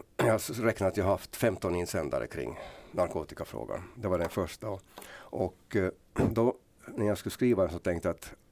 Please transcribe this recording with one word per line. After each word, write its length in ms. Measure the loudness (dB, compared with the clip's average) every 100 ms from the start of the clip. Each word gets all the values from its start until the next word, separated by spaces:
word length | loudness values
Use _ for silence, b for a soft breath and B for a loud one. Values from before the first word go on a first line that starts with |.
| -8 0
jag 100 | 4
har 80 | 4
s-, 140 | 0
räknat 380 | 0 2 4 2
att 80 | 4
jag 80 |
har 60 | 2
haft 240 | 2 0 0
femton 380 | 0 2 0
insändare 520 | 0 0 0 0 -2 -2
kring 320 | -4 -6 -6 B B B
narkotikafrågan. 920 | -2 0 0 -6 -8 -8 -8 -6 -8 -8
Det 140 | -6 0
var 100 | 2
den 100 | 2
första. 400 | 0 -2 -4 -8
Och, 140 | -8 -10 B B B
och, 600 | B -2 -2 -4 -4 0
eh, 140 | 0 -2 _
<clears throat> 140 | 0 2
då, 240 | 4 2 2 _ _ -12
när 200 | -2 0
jag 120 | 0
skulle 120 | -2
skriva 300 | 0 2 4
den 100 | 2
så 60 | 0
tänkte 300 | -2 0 0
jag 60 | -4
att 140 | -8 -18 _